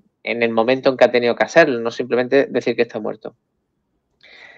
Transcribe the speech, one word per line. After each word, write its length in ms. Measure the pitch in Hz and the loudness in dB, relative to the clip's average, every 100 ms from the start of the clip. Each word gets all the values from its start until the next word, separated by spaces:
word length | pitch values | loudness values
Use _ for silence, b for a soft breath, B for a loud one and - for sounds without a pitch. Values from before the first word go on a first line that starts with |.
| _ _ | _ _
en 200 | 110 117 | -8 -4
el 80 | 117 | -2
momento 380 | 113 113 131 131 | 0 0 2 0
en 80 | 127 | 4
que 80 | 123 | 4
ha 60 | |
tenido 240 | 120 120 110 | 4 0 0
que 80 | |
hacerlo, 360 | 110 165 156 117 | 0 4 4 2
no 100 | 117 | -4
simplemente 540 | - 123 120 123 135 123 | -6 -4 -2 2 2 2
decir 300 | 120 120 117 | -2 -2 -2
que 80 | |
está 160 | 117 113 | -4 -4
muerto. 360 | 107 107 - - _ _ _ _ _ _ _ _ b b b | -10 -10 -14 -20 _ _ _ _ _ _ _ _ b b b